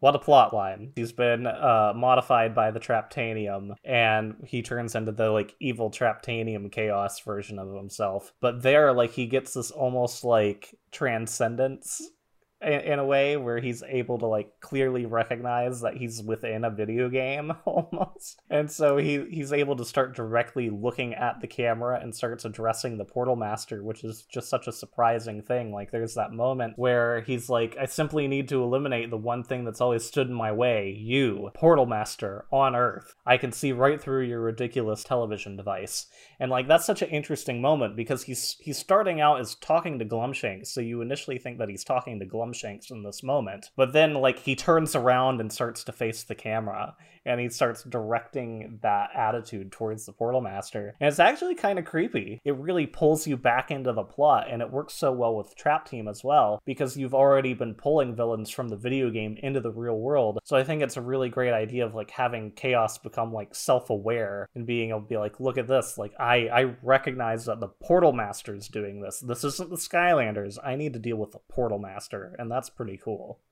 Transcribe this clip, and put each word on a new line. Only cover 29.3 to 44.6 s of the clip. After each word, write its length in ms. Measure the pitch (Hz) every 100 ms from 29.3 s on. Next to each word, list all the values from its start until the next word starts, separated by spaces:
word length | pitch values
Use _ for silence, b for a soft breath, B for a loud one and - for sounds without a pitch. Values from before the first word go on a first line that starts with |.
| 123
thing 220 | 120 127
that's 160 | 120 101
always 240 | 123 117
stood 240 | 113 - 131
in 60 |
my 180 | 123 110
way, 380 | 107 123 113 98
you, 600 | 101 110 131 131 98 101
Portal 320 | - 165 160 123
Master, 600 | 110 107 - 107 98 -
on 240 | 135 135 123
Earth. 380 | 123 95 - - -
I 120 | 127
can 120 | 127
see 220 | - 143
right 280 | 123 135 147
through 260 | 139 135 127
your 140 | 117
ridiculous 600 | 113 113 123 131 110 107
television 540 | - 127 113 104 101 98
device." 500 | 101 95 101 - - B B B
And, 120 | 127
like, 180 | 127 131
that's 180 | 165 -
such 160 | 202
an 80 | 170
interesting 500 | 151 147 151 - 120
moment 360 | 135 151 113 104
because 280 | 113 131
he's, 320 | - 123 - -
he's 180 | - 135
starting 420 | - 196 202 165
out 200 | 151 143
as 140 | 113 -
talking 420 | - 160 170 139
to 60 |
Glumshanks, 640 | 110 113 123 135 113 95 -
so 120 | -
you 200 | 117 117
initially 380 | 117 139 - 127
think 200 | 127 120
that 100 | 107
he's 160 | 98
talking 340 | - 123 127 110
to 80 | 95
Glumshanks 640 | 107 117 120 113 101 -
in 140 | 120
this 180 | 101 -
moment. 480 | 131 143 107 101 - -
But 160 | 131
then, 220 | 147 156
like, 260 | 147 131 127
he 160 | -
turns 400 | 131